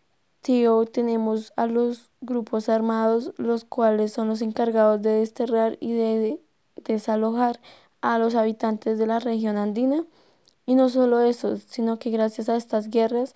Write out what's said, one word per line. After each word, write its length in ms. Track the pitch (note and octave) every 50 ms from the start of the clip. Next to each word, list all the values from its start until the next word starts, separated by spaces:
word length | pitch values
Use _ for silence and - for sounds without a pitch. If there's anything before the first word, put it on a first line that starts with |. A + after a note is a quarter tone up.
| _ _ _ _ _ _ _ _
Tío, 440 | - - B3+ B3 A#3+ A#3 A3+ A3+ A3+
tenemos 680 | A3+ - B3+ A#3+ A#3 A3+ A3+ A3 A3 A3 A3 A3 - - -
a 80 | A#3
los 440 | A#3 A#3 A#3 A#3+ A#3+ A#3+ A#3 - _ _ _
grupos 480 | - A#3 B3+ A#3+ A3 - - A3 A3 -
armados, 640 | A3+ A3 A3 A3+ A3+ A3+ A3 A3+ A3+ A#3 B3 D#4 -
los 300 | - B3 A#3 A#3 A3+ -
cuales 480 | - - - A#3 A3 G#3+ G#3+ G#3+ G#3+ G#3+
son 160 | - A3+ A3
los 120 | A3 A3
encargados 600 | A#3 A3 A3 - A#3+ A#3 A3 A3 G#3+ G#3+ G#3+ G#3+
de 80 | G#3 A3
desterrar 680 | G#3+ A3 A3 A3 - - A#3+ A#3 A#3 A3+ A3+ A3+ - -
y 100 | - A#3
de 480 | A#3 A#3 A3+ A3 A3 A3 A3 G#3+ D4 E4+ _ _ _ _ _ _ _ - -
desalojar 760 | - A3+ G#3+ - - A3 A3 A3 A3 A3+ A#3+ B3 A#3+ A#3+ - - - - - _ _ _ _
a 160 | - A#3+ A#3 A3+
los 160 | A#3 A#3 A#3
habitantes 640 | A#3+ A3 A3 A3 A3 - A3 A3 G#3+ - A3 A3 G#3+
de 100 | A3 A3
la 120 | A3+ A#3
región 380 | A#3 B3 A3+ A3 A3 G#3+ G#3 G#3
andina. 480 | G#3 G#3+ G#3 A3 B3 C4 C#4 D#4 E4+ - _ _ _ _ _ _ _ _ _ _ _
Y 100 | - B3+
no 120 | C4 C4 B3+
solo 320 | B3 C4 B3+ B3 A#3+ A#3+
eso, 380 | A#3+ A#3+ A#3+ A#3 - G#3 A3 G3+
sino 420 | - - - - A3+ A3+ A3+ A3
que 120 | - A#3+
gracias 360 | A3 A3 A3 A3 A3 - A3 A3+
a 80 | A3+
estas 340 | A#3 A#3 - - G#3+ G#3 A3
guerras 440 | G#3+ A#3 A3+ A3+ A#3+ A#3+ B3+ - -